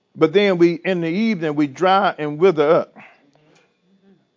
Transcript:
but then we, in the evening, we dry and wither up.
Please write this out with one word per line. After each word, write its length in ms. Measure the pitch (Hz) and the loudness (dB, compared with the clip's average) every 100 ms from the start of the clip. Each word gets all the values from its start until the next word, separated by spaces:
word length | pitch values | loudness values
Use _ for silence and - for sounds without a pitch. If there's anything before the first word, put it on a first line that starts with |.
| _ | _
but 180 | 139 160 | -2 0
then 260 | 180 202 180 | 2 2 2
we, 160 | 170 | 2
in 260 | 165 180 180 | 0 -4 -4
the 80 | 165 | -4
evening, 460 | 180 226 196 160 147 | -2 -2 -2 -4 -2
we 100 | 147 | -4
dry 480 | 131 185 196 196 - | 0 0 2 0 -4
and 200 | 151 147 | -8 0
wither 300 | 190 151 147 | 0 2 2
up. 280 | 160 - - - _ _ _ _ _ _ _ _ _ _ _ _ | 2 0 -12 -20 _ _ _ _ _ _ _ _ _ _ _ _